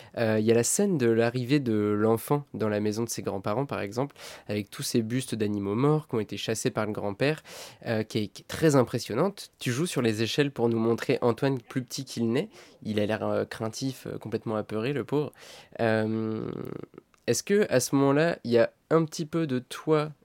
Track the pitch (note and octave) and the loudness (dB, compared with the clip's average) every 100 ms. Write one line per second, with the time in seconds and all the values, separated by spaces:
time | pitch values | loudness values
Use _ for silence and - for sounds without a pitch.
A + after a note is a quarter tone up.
0 | - - A2+ A2 A2 A#2 A#2 - G3+ D#3+ | -10 -2 2 4 4 4 4 2 2 4
1 | A#2 A2+ A#2 B2+ A#2+ D3 A#2+ G#2+ G#2 G#2 | 4 4 4 0 0 0 2 2 2 4
2 | A2 A2+ - D3 C#3+ G2+ G#2+ G#2 G#2+ G#2 | 4 2 2 -2 -2 -4 0 0 0 -2
3 | A#2 - G2 G2 G#2+ A2 C#3+ G2 G2+ A2 | -4 -4 -4 -4 -2 -2 -2 -4 -4 -4
4 | C#3+ - - - - G#2 G#2 - - A#2+ | -4 -6 -18 -14 -6 -6 -6 -8 -2 0
5 | A2 B2+ - A2 G#2 G#2 G2 A2 C#3+ D3+ | 0 -2 -4 -2 -2 -2 -2 2 2 2
6 | - A2+ G#2 G2+ - A2+ B2+ A#2 G#2+ G2 | 0 -4 -4 -6 -4 -2 -2 -2 -2 -2
7 | G2+ G2 C3+ D#3 - - - - - A2 | -4 -2 -2 -2 -8 -18 -18 -10 -2 -2
8 | G#2+ A2+ G#2 - - - D#3+ C#3 A2+ A#2+ | 0 -2 -4 -8 -12 0 4 6 4 0
9 | - A2 G3 - - - C3 A#2+ F3 D3 | -4 -2 -2 -4 -14 -8 -6 -2 -2 0
10 | A#2 G#2+ A2+ - C#3+ B2+ A#2 A2+ A2+ A2+ | 0 0 0 0 0 0 0 2 2 0
11 | - A#2+ A#2+ A2+ C#3 C3 - C3+ B2 - | 0 0 0 2 0 -2 -4 -8 -6 -8
12 | C3+ B2 A2+ B2+ A3 - - - G#2+ G#2 | -8 -4 0 0 -4 -10 -20 -12 -4 -2
13 | G#2 G#2 G#2+ G#2 G#2 - A2+ - C3+ B2+ | 0 0 -2 -2 -2 -6 -8 -6 -8 -8
14 | - A2 A2 A2 A#2 G#2+ G2+ G#2+ A#2+ C#3 | -10 -10 -6 -6 -4 -4 -4 -4 -4 -4
15 | - C#3+ C#3+ - - - - - A2+ A2 | -2 -2 -4 -10 -20 -20 -14 -2 2 2
16 | A2 A2 A2 A2 A#2 - - - - - | 2 -2 -2 -4 -6 -8 -8 -10 -14 -20
17 | - _ - A#2+ - G3+ G#3 B2+ - C#3 | -20 _ -2 -2 2 2 4 2 2 2
18 | C#3 C#3+ E3+ - A#2+ A#2 A2+ - - D#3+ | 4 4 2 0 2 4 4 0 0 2
19 | D#3 - D3+ E3 D#3+ B2+ - - D3+ D#3 | 2 -4 -6 -4 -2 -2 -4 -6 2 2
20 | D3+ - | 2 -6